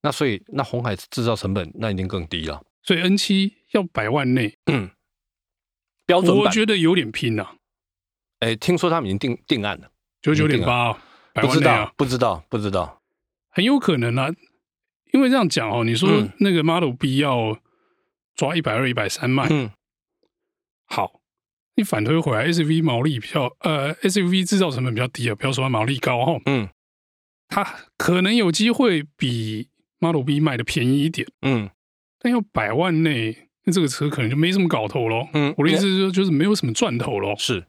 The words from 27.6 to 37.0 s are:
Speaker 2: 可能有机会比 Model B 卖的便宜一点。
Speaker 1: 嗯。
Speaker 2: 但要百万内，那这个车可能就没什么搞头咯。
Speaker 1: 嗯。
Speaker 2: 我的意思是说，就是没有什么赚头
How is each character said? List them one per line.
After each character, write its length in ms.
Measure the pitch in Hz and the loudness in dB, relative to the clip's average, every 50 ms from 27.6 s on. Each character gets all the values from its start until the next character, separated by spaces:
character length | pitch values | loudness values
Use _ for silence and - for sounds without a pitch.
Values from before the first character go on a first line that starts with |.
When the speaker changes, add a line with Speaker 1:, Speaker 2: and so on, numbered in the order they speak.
| 202 - - - - _ _ | -2 -4 -8 -16 -20 _ _
Speaker 2:
可 240 | _ - - 175 180 | _ 0 0 2 2
能 120 | 185 190 226 | 2 2 2
有 180 | 240 214 175 | 2 2 2
机 200 | 160 - 214 233 | 2 2 2 2
会 320 | 233 - 277 233 180 156 143 - _ | 2 2 2 2 2 0 -4 -6 _
比 540 | _ - 131 120 117 110 110 110 107 123 _ _ _ _ _ _ _ | _ -4 -2 -2 -2 -4 -6 -6 -8 -10 _ _ _ _ _ _ _
Model 240 | - 165 165 151 127 | -2 0 0 0 0
B 160 | 143 147 147 | 0 0 2
卖 180 | 156 156 131 | 2 0 0
的 60 | 117 117 | -2 -6
便 240 | - - - 120 | -4 -2 -2 0
宜 160 | 123 135 143 143 | 2 2 2 0
一 60 | 160 | -2
点。 180 | 160 - - - _ _ | -2 -4 -8 -10 _ _
Speaker 1:
嗯。 280 | - 135 135 113 104 95 _ _ _ _ _ _ _ _ _ _ _ | -2 -2 0 0 -2 -6 _ _ _ _ _ _ _ _ _ _ _
Speaker 2:
但 80 | 240 | 0
要 80 | 247 240 208 _ | 0 0 -2 _
百 200 | _ - 110 101 | _ -4 -2 -2
万 300 | 113 135 175 185 165 156 | 0 0 0 0 2 2
内， 480 | 165 156 147 120 113 110 110 - - _ _ _ _ | 2 2 0 0 -2 -4 -6 -8 -16 _ _ _ _
那 100 | - 170 | 0 2
这 80 | 190 | 2
个 60 | 165 | 0
车 200 | 139 - - 143 | 0 0 -2 -4
可 140 | 147 143 - | -4 -2 -2
能 80 | 123 107 | -2 -2
就 80 | 131 | 0
没 140 | 147 160 175 | 2 2 2
什 80 | 185 196 | 2 2
么 80 | 185 | 2
搞 200 | 165 156 123 110 | 2 2 0 -2
头 220 | 104 - 143 117 113 | -2 -2 -2 -2 0
咯。 180 | 113 117 123 - - | -2 -2 -4 -2 -2
Speaker 1:
嗯。 200 | 151 143 143 147 | -2 0 0 0
Speaker 2:
我 80 | - 143 | 2 2
的 60 | 165 | 2
意 40 | 156 | 4
思 60 | 170 | 4
是 160 | 196 196 190 | 2 2 2
说， 140 | 190 196 190 | 0 0 0
就 120 | 175 190 196 | 0 0 2
是 80 | 190 | 2
没 140 | 160 139 160 | 2 2 2
有 80 | 202 214 | 2 2
什 140 | - - | 0 0
么 40 | 127 | -4
赚 260 | 110 - 247 202 123 | 0 0 0 0 0
头 220 | 120 | -2